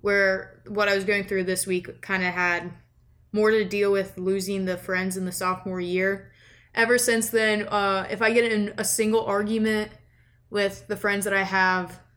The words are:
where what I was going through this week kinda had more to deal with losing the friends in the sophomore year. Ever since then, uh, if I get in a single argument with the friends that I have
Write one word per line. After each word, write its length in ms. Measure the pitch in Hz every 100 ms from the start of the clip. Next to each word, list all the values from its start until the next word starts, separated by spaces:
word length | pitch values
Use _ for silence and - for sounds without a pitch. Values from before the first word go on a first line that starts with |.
where 600 | 202 202 196 190 - - -
what 220 | 208 202
I 60 | 196
was 100 | 190
going 180 | 202
through 220 | 196 196 185
this 200 | 185 -
week 360 | 180 180 -
kinda 280 | - 190 180
had 440 | 180 180 175 175 - _ _ _ _ _
more 200 | 208 214
to 120 | 220
deal 260 | 196 202 202
with 280 | 196 190 -
losing 480 | 185 196 185 196 185
the 100 | 180
friends 400 | - 185 190 190
in 80 |
the 80 | 185
sophomore 480 | 180 185 185 190 185
year. 500 | 175 180 190 196 - _ - - _ -
Ever 220 | 226 240
since 320 | 247 226 226
then, 400 | 226 220 208 208
uh, 360 | 208 202 190 185
if 100 | 208
I 120 | 220
get 180 | 233 233
in 220 | 214 208 -
a 60 |
single 400 | 202 - 214 220
argument 680 | - 202 208 220 220 214 214 - _ _ _ _ _
with 360 | 202 196 196 -
the 100 | 208
friends 260 | 208 202
that 100 | 202
I 100 | 196
have 580 | 190 190 185 185 175 - _